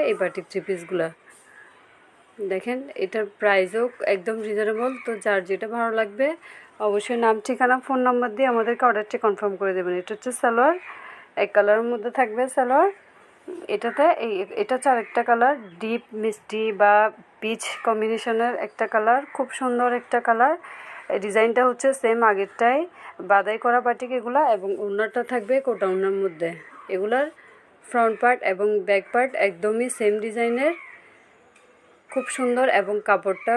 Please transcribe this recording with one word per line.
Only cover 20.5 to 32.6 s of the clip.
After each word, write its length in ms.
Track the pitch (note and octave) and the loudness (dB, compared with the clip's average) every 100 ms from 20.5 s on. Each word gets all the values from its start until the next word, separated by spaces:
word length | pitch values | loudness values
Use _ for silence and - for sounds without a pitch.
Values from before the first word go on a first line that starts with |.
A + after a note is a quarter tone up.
| E4+ - - - - - | 2 -6 -18 -18 -18 -6
এই 100 | G3+ | -4
ডিজাইনটা 440 | G3+ G3 A3+ A#3 B3+ | 0 2 4 4 2
হচ্ছে 220 | A#3+ C4+ | 2 0
সেম 260 | C4 A#3 A3+ | 2 2 4
আগেরটাই, 560 | A3+ G3 G3 - A#3 C4+ F4 - - - | 4 2 -2 2 2 2 -2 -8 -20 -16
বাদাই 380 | F3+ G3+ G3 A3 | 2 2 2 -2
করা 200 | B3 A#3+ | 2 2
বাটিক 300 | A#3+ A#3 B3+ | 2 -2 -4
এগুলা, 280 | B3+ A3+ C4 D4 | -6 0 2 2
এবং 180 | G#3+ F#3+ F#3+ | 2 0 -4
ওড়নাটা 440 | G#3 G3+ G#3+ B3 A#3+ | -4 -2 -2 -2 -4
থাকবে 300 | B3 G3+ C4+ | -4 0 -2
কোটা 260 | C4+ G#3 F#3+ | 0 -2 -2
ওড়নার 300 | F#3 G3 G3 | 0 0 0
মধ্যে। 280 | F#3+ D#3 E3+ E3+ - - - | -2 -4 -6 -6 -16 -20 -8
এগুলার 380 | F#3+ G#3 B3 D4 - - - _ _ - | -4 0 0 -2 -6 -20 -20 _ _ -6
ফ্রন্ট 300 | A#3+ A3+ G#3 | 0 0 2
পার্ট 180 | A#3+ B3 | 2 2
এবং 260 | - F#3 G#3 G#3 | 0 0 0 0
ব্যাক 240 | F#3+ G3 F#3+ | 2 0 2
পার্ট 200 | A#3+ B3+ B3+ | 0 0 0
একদমই 540 | G3 E3+ G#3+ A3 B3 | 0 0 -2 -2 -2
সেম 240 | - G#3+ G#3+ | 0 0 0
ডিজাইনের, 540 | A3 G#3+ A#3 A#3+ D4 E4+ - - - _ _ _ _ _ _ _ _ _ _ | -4 -2 -2 0 0 -2 -10 -20 -20 _ _ _ _ _ _ _ _ _ _
খুব 140 | C4+ B3 | -6 -6
সুন্দর 380 | - B3 A#3+ | -4 -2 2